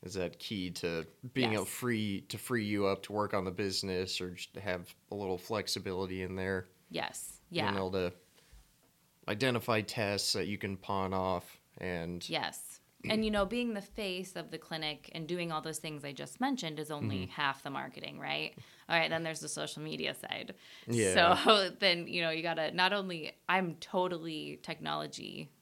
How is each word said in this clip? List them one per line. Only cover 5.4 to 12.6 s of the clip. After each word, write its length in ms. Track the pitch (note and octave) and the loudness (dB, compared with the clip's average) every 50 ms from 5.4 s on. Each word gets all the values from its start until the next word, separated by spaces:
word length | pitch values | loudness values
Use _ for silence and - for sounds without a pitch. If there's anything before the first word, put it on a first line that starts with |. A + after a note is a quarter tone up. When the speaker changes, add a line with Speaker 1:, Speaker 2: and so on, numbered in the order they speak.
| - - A2+ G#2+ F#2+ - - G#2 F#2 G2 F#2 F2+ G2 F#2 F#2 F#2 F#2 | -2 -2 -2 -2 0 0 -2 -2 -2 -2 -2 -2 -2 -2 -2 -4 -4
Speaker 1:
in 120 | F#2 F#2 | -4 -2
there. 320 | F#2+ F#2+ F#2+ G2 F#2 F2+ - - _ _ _ | -2 0 0 0 0 -2 -4 -14 _ _ _
Speaker 2:
Yes. 500 | - - - - - - - - - - _ _ | -4 -4 -4 -4 -4 -8 -10 -12 -14 -16 _ _
Speaker 1:
Being 140 | - E3+ D3 | -4 -2 0
Speaker 2:
Yeah. 100 | A#2+ G2+ G2 | 0 0 0
Speaker 1:
able 140 | F#2+ F#2 | 0 0
to 220 | F#2+ F#2+ F#2 F2 F2 - - _ _ - - - - - - _ _ _ _ _ _ _ _ _ _ _ - - | 2 2 2 2 -2 -6 -20 _ _ -20 -20 -20 -20 -20 -20 _ _ _ _ _ _ _ _ _ _ _ -4 -4
identify 540 | G#2 G#2+ C3 C3 B2 A#2 A2 - A#2 A2 | 0 2 4 4 4 2 2 2 2 2
tests 520 | G#2 G2+ - - A2 G2+ G2+ G2 - - - | 2 0 -2 0 2 2 2 2 2 2 2
that 140 | G#2+ F2+ E2+ | 2 0 0
you 100 | G2+ F#2+ | -2 -2
can 200 | - G2+ G2 F#2 | -2 -4 -4 -4
pawn 360 | - - G2+ G2 F#2+ F#2+ F#2+ | -4 -2 0 2 2 2 2
off 460 | F#2+ F#2 F#2 F#2 F2+ F2 - - - _ _ _ - | 2 2 4 2 2 0 -4 -18 -20 _ _ _ -8
and 480 | - F#2 F2+ E2+ E2 E2+ F2 F2 - - | -4 -2 -2 -2 -2 -4 -4 -6 -6 -4
Speaker 2:
Yes. 320 | D#3+ D#3 B2 D#2 - - | -2 -2 -2 -2 -4 -6